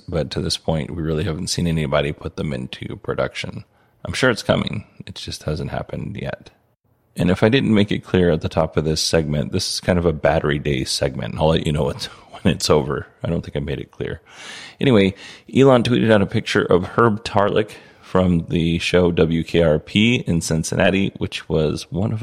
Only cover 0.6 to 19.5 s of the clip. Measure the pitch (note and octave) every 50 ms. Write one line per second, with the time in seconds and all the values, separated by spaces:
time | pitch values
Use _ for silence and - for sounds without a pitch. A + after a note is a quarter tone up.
0.6 | - - E2 D#2+ D2 - - E2+ D#2 D#2+ D#2+ D2+ E2 - D#2 E2+ F#2 F2+ - -
1.6 | F2 E2+ D#2+ D#2+ D#2 C2+ D2 D2 C#2+ C#2+ D2 - - D#2+ - - E2 D#2 C2+ B1
2.6 | B1+ B1+ - - - - - G2+ - - - - B1+ - - - - - - A2+
3.6 | - _ _ _ _ _ _ _ - F#2+ F#2 - - C3 A2+ - - - G2+ F#2+
4.6 | - - - G#2 - - _ - - - - - - - - - - D#2 D#2 F#2+
5.6 | C#2+ - - A#1+ - - - C#2 - - G#2+ - - C2+ - - - - - _
6.6 | _ _ _ _ _ _ _ _ _ _ _ - - F2+ F#2 - - A2 A#2 C3+
7.6 | A2 G#2 A2 G2+ G#2 - - B2+ - - - F#2 F2+ F2 D#2+ D#2+ - F#2 - -
8.6 | D#2+ D2+ - E2+ D2+ D#2 D#2 D#2 - - - E2 D#2 D2 D2+ D2 C2 - - F#2+
9.6 | - - - - - - F2+ F2 E2+ F2 D2+ D2 - C#2+ D2 D#2+ - D2+ C#2+ D2
10.6 | C2+ D2 C#2+ B1+ C2 - - - - C#2 B1+ B1+ A#1+ A1+ - - D#2 D#2 D#2+ E2
11.6 | - D#2+ D2 D2+ C#2+ C2 - - - - - - - - - - - - D2+ -
12.6 | - - E2+ D2+ C#2 D2 C#2 C2+ - - _ _ - - E2+ E2 - - - D2
13.6 | C#2+ C#2 C#2 - - - _ - - - - - - _ - - - - - -
14.6 | - - - - - C#3 A#2+ G2+ G2 F#2+ - - - - - - - - - -
15.6 | C3+ C#3 B2+ A#2+ - A#2 B2 - B2 A2 A2 G#2 G2 - - A2 - - - G#2+
16.6 | - - F#2 F2 F#2 - - - A#2 A#2 G#2 G2+ - - - G#2+ G2+ G#2 - G#2
17.6 | G#2+ - - - - - - _ - - - F#2 F#2 F2+ F2 E2+ E2 - - E2+
18.6 | E2 E2 E2 E2+ - - - F2+ F2+ F2 E2+ E2 E2+ D#2+ E2 E2 D#2+ -